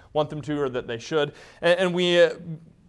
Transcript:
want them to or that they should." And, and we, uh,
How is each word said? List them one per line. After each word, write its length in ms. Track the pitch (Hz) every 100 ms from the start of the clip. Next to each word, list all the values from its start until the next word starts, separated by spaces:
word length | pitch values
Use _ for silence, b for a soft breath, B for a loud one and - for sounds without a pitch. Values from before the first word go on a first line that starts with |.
| b
want 180 | 151 147
them 120 | 151
to 180 | 147 147
or 80 | 139
that 180 | 123 110
they 120 | 117
should." 340 | - 160 143 B B B
And, 200 | 170 175
and 140 | 185
we, 280 | 175 175 175
uh, 120 | 165 - 175 156 - -